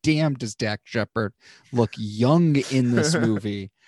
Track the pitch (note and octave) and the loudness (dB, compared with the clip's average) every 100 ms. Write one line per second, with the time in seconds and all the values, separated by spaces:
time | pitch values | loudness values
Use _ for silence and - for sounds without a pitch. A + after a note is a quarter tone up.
0 | - D#3 D#3 C3 A2+ - A2 G#2 - A2+ | -2 0 0 -2 -8 -6 -4 -6 -6 -6
1 | G#2 A#2 G#2 - - - _ A#2+ A2 - | -4 -4 -6 -8 -20 -20 _ 0 0 -2
2 | G#2+ G#2+ B2 E3 E3+ C#3 B2 C3 B2 A#2+ | -8 0 4 4 4 2 0 0 2 2
3 | D3+ E3 A2+ G#2 G#2 G2+ G2 _ | 0 0 0 -2 -4 -8 -10 _